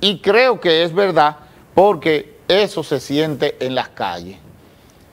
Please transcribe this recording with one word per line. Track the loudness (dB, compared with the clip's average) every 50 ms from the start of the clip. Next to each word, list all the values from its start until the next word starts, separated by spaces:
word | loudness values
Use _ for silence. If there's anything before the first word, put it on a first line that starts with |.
| -2
Y | -2 -4 -2
creo | -2 0 2 4 4 2 0 0
que | 0 0 2 2 0
es | 0 0
verdad | 0 0 2 2 2 2 2 0 -4 -18 -20 -20 -20 -20 _ 2
porque | 4 4 4 4 2 0 0 0 0 -2 -6 -18 -20 -4 0
eso | 2 2 2 0 -2 -8 -6
se | -4 -4 -6
siente | -4 -4 -2 -2 0 -2 -2 -2 -4 -4 -4 -4
en | -6 -4 -4
las | -4 -6 -6
calles. | -8 -8 -6 -6 -6 -8 -12 -14 -18 -20 -20 -20 -20 -20 -20 -20 -20 _ _ -20 _ -20 -20 _